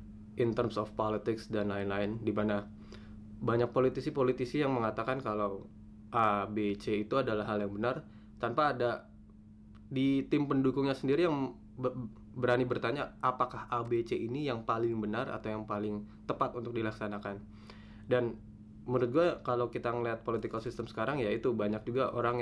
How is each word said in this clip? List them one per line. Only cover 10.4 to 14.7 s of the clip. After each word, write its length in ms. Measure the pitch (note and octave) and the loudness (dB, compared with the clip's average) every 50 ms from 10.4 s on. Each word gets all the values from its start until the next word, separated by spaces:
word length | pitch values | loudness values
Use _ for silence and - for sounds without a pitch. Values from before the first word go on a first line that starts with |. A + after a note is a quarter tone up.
| D3 C#3 | 4 4
pendukungnya 480 | C#3 C3+ C3+ C3+ B2+ C#3 C3+ C#3 C3+ | 4 4 4 4 4 4 4 2 2
sendiri 280 | - - C3+ C#3 D3+ F3 F3 | 2 2 4 4 6 6 4
yang 240 | D3+ C#3 C3+ B2+ - - - - - | 4 2 0 -2 -4 -6 -16 -16 -6
be-, 200 | A#2 A#2+ B2+ G#2+ B2+ B2 G#2+ - - - - - | -2 -2 -2 0 -2 -6 -8 -10 -14 -18 -12 -4
berani 320 | C3 B2 B2 B2 B2 B2+ | 0 4 4 6 6 4
bertanya 520 | B2 A#2+ A2 G#2 A2+ B2+ D3 C#3 - - - | 4 2 0 0 0 0 -2 -2 -4 -4 0
apakah 480 | - B2+ B2+ - B2+ B2 - A#2 G#2+ - | 2 2 2 2 2 0 -2 -6 -6 -2
A, 160 | A#2+ A#2+ A#2 | -2 -2 0
B, 200 | A#2 A#2+ A#2 A#2 | 2 2 2 2
C 120 | - B2 | 2 0
ini 320 | - A2 A2+ B2 C#3+ D3+ C#3 | -2 0 -2 -2 -2 0 0
yang 160 | B2 A2+ A2+ | -2 0 0
paling 320 | - | 0